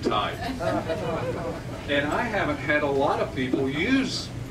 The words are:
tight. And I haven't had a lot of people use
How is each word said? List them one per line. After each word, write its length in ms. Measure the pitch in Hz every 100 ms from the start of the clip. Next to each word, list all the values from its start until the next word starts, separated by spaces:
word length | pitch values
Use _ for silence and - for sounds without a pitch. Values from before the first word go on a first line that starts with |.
tight. 320 | 120 113 101 - 170 - - 320 320 - - - 508 - - - - - -
And 180 | 143 147
I 140 | 185
haven't 380 | 240 196 147 143
had 240 | 139 147
a 80 | 143
lot 300 | 139 147 -
of 140 | -
people 360 | - 127 - 135
use 580 | 147 214 269 202 - - - -